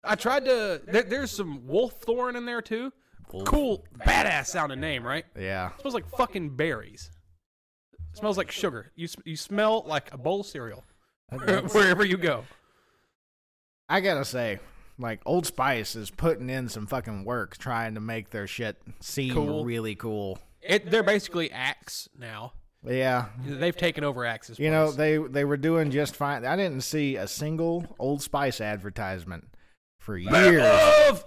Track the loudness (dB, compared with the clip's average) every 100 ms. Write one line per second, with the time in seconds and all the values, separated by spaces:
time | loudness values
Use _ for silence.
0 | 0 0 2 2 4 2 2 -4 0 0
1 | 2 -2 -4 -4 -6 -6 -2 0 0 -2
2 | -2 0 0 -4 -6 -6 -4 -6 -6 -10
3 | _ -20 -14 -6 0 2 2 -2 -6 -2
4 | 2 4 2 0 -2 -2 -2 -4 -4 -4
5 | -4 -6 -6 -8 -4 -4 -6 -6 -6 -6
6 | -8 -2 -2 -2 -6 -4 -4 -4 -10 -18
7 | -20 -20 _ _ _ _ _ _ _ _
8 | -14 -6 -4 -2 -4 -2 -4 -4 -14 -12
9 | -12 -10 -12 -10 -4 0 2 2 0 -6
10 | -6 -6 -2 -2 -4 -10 -12 -14 -18 _
11 | _ _ _ -6 0 2 4 6 8 6
12 | 4 4 2 0 -6 -20 _ _ _ _
13 | _ _ _ _ _ _ _ _ _ 0
14 | 2 0 -2 -2 -2 -4 -8 -20 -20 -10
15 | -8 -6 0 0 0 0 0 0 -4 -10
16 | -12 -2 0 0 -4 -6 -6 -8 -6 -6
17 | -6 -8 -6 -6 -6 -10 -6 -4 -4 -6
18 | -6 -8 -8 -8 -8 -6 -8 -8 -16 -16
19 | -8 -4 -2 0 0 -2 -4 -4 -4 -6
20 | -6 -4 -6 -8 -14 _ 0 0 2 2
21 | 4 2 0 -4 -4 -4 -4 -6 -12 -14
22 | -14 -16 -14 -12 -12 -16 -20 _ -4 0
23 | 2 2 -2 -8 -8 -2 -2 0 -2 0
24 | -4 -2 -4 -6 -10 -2 2 4 2 2
25 | 2 2 0 0 0 2 2 2 2 0
26 | -2 -2 -2 -2 -2 0 0 -2 -4 -2
27 | 0 -2 -6 -6 -4 -2 0 -2 -4 -6
28 | -2 -2 -2 -2 -2 -2 -4 -4 -6 -6
29 | -6 -6 -8 -12 -14 -20 -20 _ _ _
30 | -8 -6 4 8 10 10 8 8 10 10
31 | 8 6